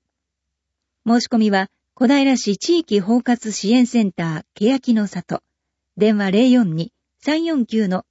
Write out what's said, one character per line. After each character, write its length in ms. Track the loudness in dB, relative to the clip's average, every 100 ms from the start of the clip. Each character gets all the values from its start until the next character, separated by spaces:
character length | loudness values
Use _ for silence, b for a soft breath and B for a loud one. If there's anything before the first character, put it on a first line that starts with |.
| _ _ _ _ _ _ _ _ _ _ -2
申 160 | -2
し 40 | 0
込 100 | 0
み 120 | 2
は、 180 | 0 -2 _ _
小 140 | -2 2
平 300 | 2 2 0
市 200 | -2 -4
地 200 | 0 -2
域 200 | 0 -2
包 200 | 0 -2
括 320 | 0 -4 -4
支 200 | -6 0
援 160 | 2 2
セ 160 | 0
ン 80 | -2
タ 120 | -2
ー、 220 | -6 -8 -10
欅 400 | -2 0 0 0
の 140 | 0 -2
里。 340 | -6 -8 -10 _ _ _ _ _ -2
電 180 | 0 2
話 140 | 0
零 200 | 2 4
四 260 | 4 2 -2
二、 160 | -8 _ _ _
三 240 | -6 -4
四 220 | -2 -2 -2
九 220 | -2 -2
の 180 | -4 -4